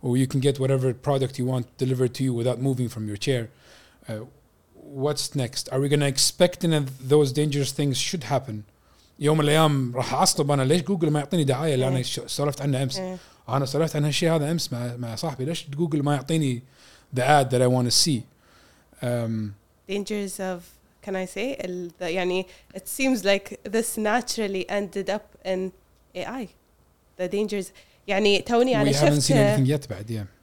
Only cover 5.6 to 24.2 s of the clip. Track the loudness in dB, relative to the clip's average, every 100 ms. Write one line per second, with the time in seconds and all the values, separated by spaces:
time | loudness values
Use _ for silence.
5.6 | -4 -2 2 2 2 2 0 4 2 4
6.6 | 2 2 0 -8 2 4 4 2 0 0
7.6 | -2 0 -2 0 -2 -4 -2 -2 -2 -12
8.6 | -14 _ _ _ _ _ 2 2 4 4
9.6 | 4 4 0 -2 -2 2 2 2 2 2
10.6 | 4 2 2 0 2 0 0 0 2 2
11.6 | 2 2 2 0 -2 -6 -8 -2 -2 -2
12.6 | -2 -2 -2 -4 -8 -10 -14 _ -4 -4
13.6 | -2 -2 -2 0 -2 0 2 2 0 -2
14.6 | -4 -6 -6 -8 -8 -8 -8 -6 -6 -6
15.6 | -8 -4 -2 0 0 -2 0 -2 0 -2
16.6 | -8 _ -20 -20 _ -2 6 6 6 4
17.6 | 4 4 2 4 2 0 -4 _ _ _
18.6 | _ _ _ _ -4 -2 -2 -4 -6 -10
19.6 | _ _ -8 -8 -4 -6 -6 -6 -8 -8
20.6 | -12 _ _ _ -8 -6 -6 -6 -6 -6
21.6 | -8 -8 -10 -8 -6 -2 -2 -2 -4 -14
22.6 | _ -16 -12 -2 0 2 2 0 0 -14
23.6 | -4 -2 -2 -2 0 0